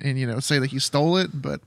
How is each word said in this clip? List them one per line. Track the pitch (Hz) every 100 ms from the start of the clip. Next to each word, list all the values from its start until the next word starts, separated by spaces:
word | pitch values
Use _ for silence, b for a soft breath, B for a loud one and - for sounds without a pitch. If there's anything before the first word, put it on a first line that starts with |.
and, | 143 131
you | 127
know, | 117
say | - 147
that | 131
he | 135
stole | - 143 156 180
it, | 175
but | 147 143 143